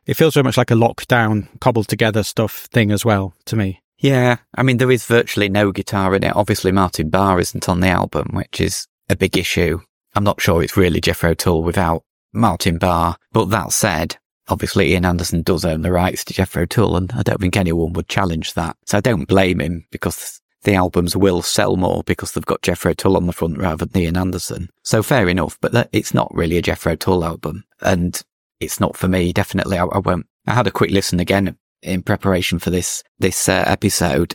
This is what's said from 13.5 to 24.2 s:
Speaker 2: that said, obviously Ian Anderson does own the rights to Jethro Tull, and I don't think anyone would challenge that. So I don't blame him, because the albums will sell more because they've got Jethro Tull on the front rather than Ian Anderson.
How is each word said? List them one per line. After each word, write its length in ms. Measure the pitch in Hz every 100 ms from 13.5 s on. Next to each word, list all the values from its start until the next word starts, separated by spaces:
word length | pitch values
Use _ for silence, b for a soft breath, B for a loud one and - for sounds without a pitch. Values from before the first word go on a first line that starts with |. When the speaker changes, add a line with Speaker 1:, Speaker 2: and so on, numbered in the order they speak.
Speaker 2:
that 220 | 104 71
said, 440 | - 107 80 85 - _ _ -
obviously 440 | 90 - - 78
Ian 120 | 90
Anderson 380 | 90 87 85 85
does 220 | 80 85 85
own 160 | 80
the 100 | 85
rights 320 | 90 90 -
to 80 | -
Jethro 320 | - 95 -
Tull, 320 | 87 - 98 87
and 160 | 92
I 100 | 120
don't 180 | - -
think 160 | 92 104
anyone 360 | 90 82 82
would 160 | 87 -
challenge 460 | - 95 80 -
that. 220 | - 82 - -
So 120 | 104
I 40 |
don't 260 | 127 90 67
blame 320 | 95 92 87
him, 260 | 76 85 -
because 500 | - 87 - - - _ _
the 120 | 104
albums 400 | 95 92 87 85
will 280 | 90 98 87
sell 340 | - - 101 92
more 260 | 90 87
because 280 | - - -
they've 120 | -
got 180 | - -
Jethro 320 | - 87 90
Tull 220 | 80 - 90
on 100 | 87
the 60 |
front 260 | - 85 71
rather 260 | 92 80
than 180 | 87 98
Ian 140 | 85
Anderson. 540 | 87